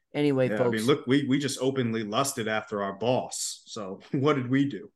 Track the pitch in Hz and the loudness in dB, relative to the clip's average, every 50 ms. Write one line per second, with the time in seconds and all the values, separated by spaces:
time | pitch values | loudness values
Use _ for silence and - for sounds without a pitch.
0 | _ _ - 147 147 147 139 131 127 120 104 107 127 120 113 110 110 123 151 147 | _ _ -4 0 2 2 4 2 2 2 2 2 2 2 0 2 2 2 2 2
1 | - 120 131 147 151 120 131 147 139 127 - - 127 135 135 135 123 117 113 113 | 2 2 2 2 4 2 0 0 0 -2 -4 -2 -2 0 0 0 0 0 -2 -2
2 | 110 101 107 123 139 139 - 120 110 110 110 107 104 - 107 101 101 98 95 95 | -4 -2 0 0 0 0 -2 -4 -4 -2 -2 -2 -2 -4 -4 -4 -4 -4 -4 -2
3 | 110 120 127 113 90 - - - - - - - - - - 117 104 92 95 95 | 0 2 2 2 0 -4 -6 -8 -8 -8 -8 -12 -16 -14 -12 -10 -10 -10 -10 -12
4 | - - - 143 131 151 147 135 123 120 131 135 143 139 107 92 82 - _ | -8 -6 -2 2 2 4 2 2 2 2 2 2 2 0 -2 -6 -12 -16 _